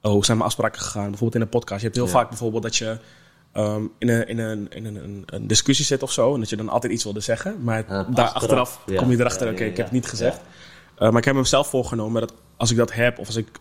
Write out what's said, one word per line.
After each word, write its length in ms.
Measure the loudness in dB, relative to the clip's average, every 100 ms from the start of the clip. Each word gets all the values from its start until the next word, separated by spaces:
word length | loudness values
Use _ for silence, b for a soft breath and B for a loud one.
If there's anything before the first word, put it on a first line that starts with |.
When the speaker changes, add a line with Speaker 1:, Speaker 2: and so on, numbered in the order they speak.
Speaker 1:
oh, 100 | 4
hoe 140 | 4 4
zijn 120 | 2
mijn 120 | 0
afspraken 320 | 0 -2 -2
gegaan?" 200 | -8 -6 -6
Bijvoorbeeld 260 | -2 0 0
in 60 |
een 80 | 0
podcast. 300 | -2 -2 -6
Je 60 | -4
hebt 100 | -2
heel 80 | 2
Speaker 2:
Ja. 40 |
Speaker 1:
vaak 180 | 2 2
bijvoorbeeld 340 | -2 -4 -2
dat 120 | -2 -4
je, 220 | -4 -8 b b b b b
ehm, 300 | -2 0 0 -4 -2
in 120 | 2
een, 180 | 2 2
in 120 | -4
een, 300 | -4 -6 -8
in 140 | -10 -12
een, 380 | -10 -12 -12 -10
een 220 | -8 0
discussie 380 | 2 4 2 2
zit 180 | 0
of 80 | 0
zo 220 | 2 2
en 60 | 2
dat 100 | -2
je 60 | -4
dan 140 | 0
altijd 240 | 0 0
iets 100 | -4
wilde 160 | -4 -6
zeggen, 440 | -2 -2 -2 -6
maar 140 | -2 -2
Speaker 2:
Ja, 60 | -2
Speaker 1:
daar 160 | -4
Speaker 2:
achteraf, 300 | 0 2 2
Speaker 1:
achteraf 480 | 0 0 2 0 -6 -4
Speaker 2:
ja. 120 | 0
Speaker 1:
kom 140 | 2
je 80 | 4
erachter, 260 | 2 0 -4
Speaker 2:
Ja, 40 |
Speaker 1:
"Oké, 100 | -2
Speaker 2:
ja, 60 | -4
Speaker 1:
ik 80 | -2
heb 80 | 0
het 80 | 0
Speaker 2:
ja. 40 |
Speaker 1:
niet 80 | -2
gezegd." 260 | -2 -2 -2
Speaker 2:
Ja. 60 | B B B B B 2 4
Speaker 1:
Eh, 40 |
maar 80 | 4
ik 60 | 4
heb 100 | 2
mezelf 340 | 4 4 2
voorgenomen 520 | 0 0 -2 -2 -2
dat 120 | -2 -8 _ _
als 140 | 0
ik 60 | 4
dat 160 | 2
heb 260 | 4 2 0
of 80 | -6
als 80 | -4
ik 120 | -6 -10